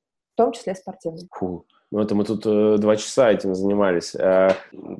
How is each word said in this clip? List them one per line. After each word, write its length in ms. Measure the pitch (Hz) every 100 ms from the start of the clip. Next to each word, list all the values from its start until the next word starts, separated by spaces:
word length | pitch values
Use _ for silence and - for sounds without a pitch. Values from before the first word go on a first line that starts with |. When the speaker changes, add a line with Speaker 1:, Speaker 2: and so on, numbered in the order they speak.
| _ _ _
Speaker 1:
в 20 | -
том 160 | 240
числе 220 | 233 -
спортивные? 520 | 190 - - 170 165 175
Speaker 2:
Фу. 340 | - 90 85 - _ -
Ну, 80 | 104
это 140 | 104
мы 100 | 104
тут, 220 | 104 104 110
э, 300 | 104 107 107
два 180 | 107 107
часа 340 | - - 120
этим 240 | 101 98
занимались. 600 | 92 98 101 98 87 -
Э, 340 | - 92 95 95 95 - - -